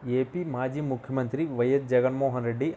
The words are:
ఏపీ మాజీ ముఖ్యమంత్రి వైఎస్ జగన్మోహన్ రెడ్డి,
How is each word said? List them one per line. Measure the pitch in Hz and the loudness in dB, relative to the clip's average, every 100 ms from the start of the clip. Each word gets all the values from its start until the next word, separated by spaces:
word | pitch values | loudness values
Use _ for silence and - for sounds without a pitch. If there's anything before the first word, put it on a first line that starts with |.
| 127 | -2
ఏపీ | 127 127 175 | -2 0 -2
మాజీ | 170 123 131 135 | -4 -4 -4 -2
ముఖ్యమంత్రి | 151 127 - 131 123 135 165 | -2 -4 -2 -2 -2 -2 -2
వైఎస్ | 127 123 139 | 2 4 4
జగన్మోహన్ | 131 123 127 135 135 123 | 4 4 4 2 0 0
రెడ్డి, | 117 117 147 | -2 -2 -2